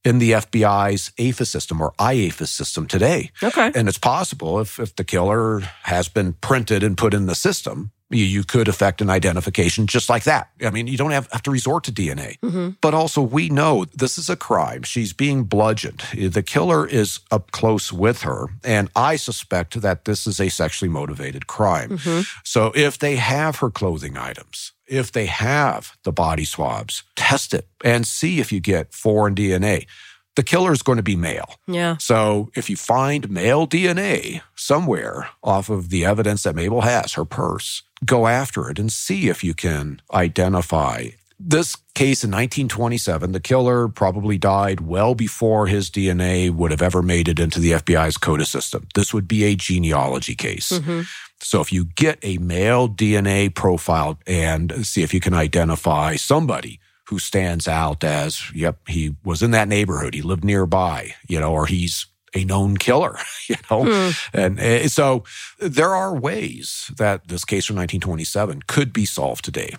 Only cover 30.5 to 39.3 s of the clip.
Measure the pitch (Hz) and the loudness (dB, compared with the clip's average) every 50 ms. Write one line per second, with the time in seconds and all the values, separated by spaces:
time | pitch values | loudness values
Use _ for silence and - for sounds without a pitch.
30.5 | - 175 185 185 151 123 - - 127 117 101 107 101 87 85 76 60 - - - | 2 2 4 4 2 2 2 2 2 2 2 0 0 0 0 -2 -4 -6 -8 -12
31.5 | - _ _ - 180 170 175 170 165 151 - - 120 110 110 107 104 104 104 107 | -16 _ _ -6 -4 -2 -2 -2 -2 -4 0 2 2 4 4 4 2 0 -2 -4
32.5 | - 123 110 - 101 - - - 120 127 135 139 147 147 127 101 98 87 90 113 | -6 -8 -4 -4 -6 -6 0 2 2 2 4 2 0 -2 -4 -4 -4 0 2 2
33.5 | 135 151 160 - 160 170 185 180 170 180 202 202 143 - - 107 - 165 - _ | 2 2 2 2 0 0 0 0 0 0 0 -2 -2 -2 -4 -8 -10 -12 -14 _
34.5 | _ - - - 139 156 180 151 104 78 57 52 50 71 - - - _ - - | _ -12 0 0 2 2 2 0 -2 -2 -2 -6 -8 -10 -12 -12 -16 _ 0 0
35.5 | 98 98 98 - 107 95 87 85 92 90 85 95 107 107 107 104 104 98 - 92 | 0 0 2 -2 -2 -4 -2 -2 -2 0 2 2 2 2 2 0 0 0 -2 -2
36.5 | 78 82 85 98 113 120 101 120 120 - - - - - 78 - - - 76 80 | -2 -2 -2 0 0 0 2 2 2 0 -2 -2 -4 -6 -6 -6 -4 -4 -2 -2
37.5 | 87 - - - - - _ _ _ - - 113 131 120 113 113 120 127 135 127 | -4 -4 -6 -8 -8 -10 _ _ _ -6 0 2 4 4 4 4 2 2 -2 -4
38.5 | - 101 67 64 76 95 104 110 - - - - 190 196 180 104 | -4 -6 -6 -4 -4 -4 -2 -2 -4 -4 -4 -4 -2 0 0 0